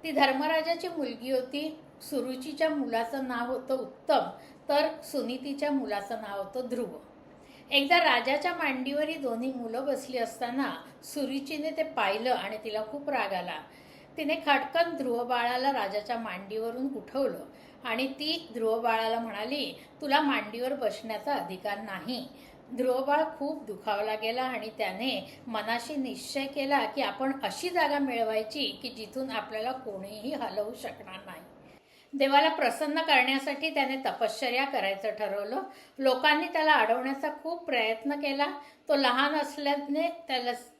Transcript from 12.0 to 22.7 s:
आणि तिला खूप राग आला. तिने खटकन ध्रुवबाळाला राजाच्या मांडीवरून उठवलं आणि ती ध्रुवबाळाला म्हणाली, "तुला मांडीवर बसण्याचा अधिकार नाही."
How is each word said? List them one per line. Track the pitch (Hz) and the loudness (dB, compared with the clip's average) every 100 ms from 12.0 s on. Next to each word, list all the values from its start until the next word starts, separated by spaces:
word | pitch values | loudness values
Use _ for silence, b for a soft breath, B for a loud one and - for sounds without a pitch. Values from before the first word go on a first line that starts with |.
| 196 214 247 | 2 2 2
आणि | 208 196 214 | 0 0 -6
तिला | 226 214 | -4 -4
खूप | 214 285 285 | -4 -6 -2
राग | 262 202 | -2 0
आला. | 185 175 156 - B B B B - | -2 -4 -8 -12 B B B B -4
तिने | 294 | -2
खटकन | 320 294 269 - 330 339 285 | 0 4 4 4 2 2 2
ध्रुवबाळाला | 254 233 240 247 240 254 277 | -2 -2 0 0 2 2 2
राजाच्या | 262 196 208 208 233 | 2 0 -2 -4 -4
मांडीवरून | 220 185 196 220 233 240 269 | -4 -8 -6 -4 -4 -2 -4
उठवलं | 220 - 269 269 - - B B B | -4 -6 0 0 -2 -12 B B B
आणि | 233 226 269 | -4 -2 -2
ती | 269 302 330 - | -2 -2 -2 -4
ध्रुवबाळाला | 240 220 226 233 226 226 233 | -2 0 2 2 2 2 0
म्हणाली, | 226 202 240 285 208 180 B - | -2 -6 -4 -4 -4 -8 B -8
"तुला | 294 285 | 2 4
मांडीवर | 285 240 208 233 254 | 4 2 -2 -4 -2
बसण्याचा | 285 311 - 226 214 - | 0 -2 -2 -6 -6 -2
अधिकार | 285 175 180 208 202 | -2 -2 -6 -4 -4
नाही." | 220 190 180 247 - B B B - | -6 -8 -6 -6 -8 B B B -10